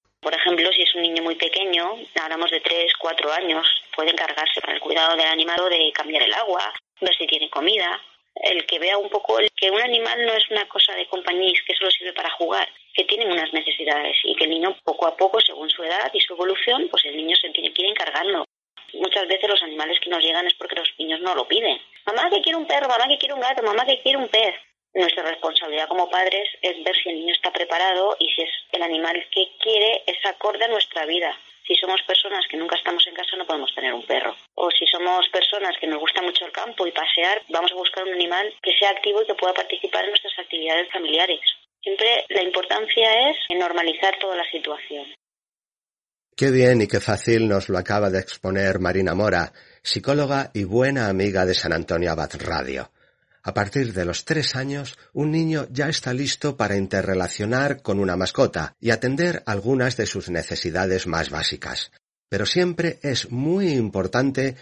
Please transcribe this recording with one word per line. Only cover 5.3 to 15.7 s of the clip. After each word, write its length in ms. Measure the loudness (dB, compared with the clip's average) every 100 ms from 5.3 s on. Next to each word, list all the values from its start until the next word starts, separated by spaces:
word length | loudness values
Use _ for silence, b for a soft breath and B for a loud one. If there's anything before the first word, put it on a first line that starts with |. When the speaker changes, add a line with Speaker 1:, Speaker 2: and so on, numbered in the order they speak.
| 2 0 0
Speaker 1:
o 100 | 2
de 220 | 2 2
cambiar 300 | 0 -2 0
el 100 | 0
agua, 400 | 0 0 -2 -2 -8 -16 _
ver 160 | 0 0
si 120 | 0
tiene 200 | -2 -2
comida. 540 | -2 0 0 0 -4 -10 _ _
El 320 | -4 0 0 0
que 140 | -2
vea 180 | 0 0
un 120 | 0
poco 260 | -2 0 2
el, 120 | 2 2
que 140 | 2
un 100 | 2
animal 460 | 2 0 0 0 0
no 80 |
es 160 | 2 2
una 180 | 0 -2
cosa 260 | 2 2 0
de 100 | -4
compañía 440 | -4 -2 2 2
y 160 | 2 0
que 100 | 0
solo 160 | 0
sirve 220 | 0 -2
para 180 | -4 -4
jugar, 360 | -2 -2 0 -2 -6 -4 -2
que 80 |
tienen 280 | 0 0 0
unas 220 | 0 0
necesidades 640 | -2 -2 -2 0 0 0 0
y 120 | 0 2
que 100 | 0
el 40 |
niño 260 | 2 0 -2
poco 220 | -4 0 0
a 100 | 4
poco, 240 | 4 6
según 280 | 4 2
su 140 | -2